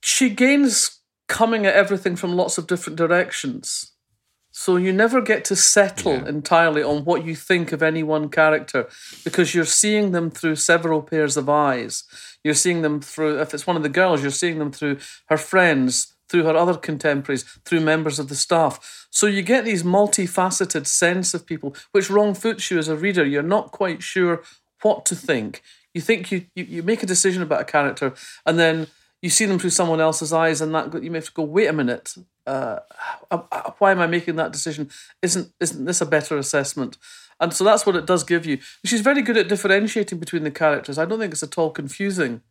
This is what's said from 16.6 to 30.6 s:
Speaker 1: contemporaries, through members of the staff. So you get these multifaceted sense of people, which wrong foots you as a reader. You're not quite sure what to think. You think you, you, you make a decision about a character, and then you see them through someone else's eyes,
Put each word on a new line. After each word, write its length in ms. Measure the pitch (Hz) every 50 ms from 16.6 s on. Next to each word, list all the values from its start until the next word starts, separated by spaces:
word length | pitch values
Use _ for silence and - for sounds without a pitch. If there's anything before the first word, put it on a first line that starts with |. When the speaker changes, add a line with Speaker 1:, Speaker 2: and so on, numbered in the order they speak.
| 170 175 180
Speaker 1:
contemporaries, 680 | 156 - - 156 139 - 156 143 139 135 - 139 127 - - - - _
through 160 | - 175 165
members 400 | 160 156 156 160 156 156 143 139
of 80 | 151 135
the 80 | 143
staff. 680 | 135 - - 180 165 160 139 - - - - - - - _
So 160 | - - -
you 160 | 208 202 196 190
get 220 | 175 240 262 220
these 180 | 226 214 180 165
multifaceted 1040 | 180 180 196 208 208 208 - 190 175 - - 180 190 185 - 190 180 - 160 143
sense 480 | - - - - 170 180 185 180 175 -
of 120 | 175 -
people, 280 | - 165 156 - 143 139 - - _
which 180 | _ 202 190 190
wrong 240 | 196 208 208 208 196
foots 380 | - - 226 220 220 185 -
you 80 | 185 170
as 80 | 156
a 80 | 156 160
reader. 280 | 151 165 202 196 180 156
You're 160 | 139 143 143 147 165 190
not 160 | 214 - - -
quite 320 | - 202 185 165 - -
sure 360 | - - 190 185 175 170 165 - - - _ _ _ _ _ -
what 220 | 214 208 - -
to 100 | - 185
think. 460 | - - - 156 123 107 107 - - _ _ - _ _ _ _
You 80 | 170
think 300 | 160 - 226 196 180 -
you, 160 | 202 185 180 _ _
you, 100 | 180 180
you 180 | - - 170 165
make 180 | 175 226 226 -
a 40 |
decision 360 | 185 185 175 - 196 180 185 175
about 180 | 156 156 - 143
a 20 |
character, 500 | - - 151 143 139 135 - - 135 131 - - - - - _
and 100 | 160 165
then 300 | 165 170 165 160 165 156 151 _ _ _ _ _ _
you 100 | - 180
see 160 | 156 - 220
them 120 | 202 196 175
through 120 | 175 180
someone 300 | 165 - 180 170 160 160
else's 320 | 160 160 156 160 165 147 160
eyes, 280 | 160 165 165 160 143